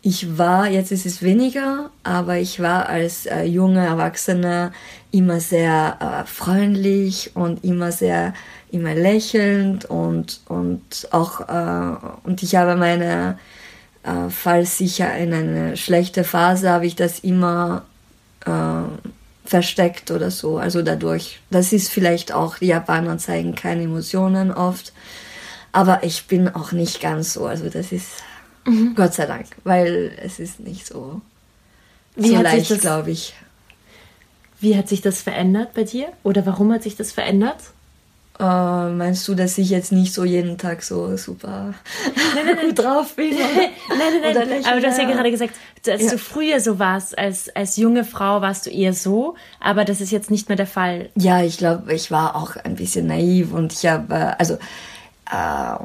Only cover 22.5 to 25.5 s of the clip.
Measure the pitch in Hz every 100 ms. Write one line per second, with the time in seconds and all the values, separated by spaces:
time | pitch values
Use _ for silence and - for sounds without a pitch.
22.5 | - 180 170 170 165 170 165 - 170 170
23.5 | 160 170 170 165 160 160 190 190 190 190
24.5 | 185 180 180 - - - - - - -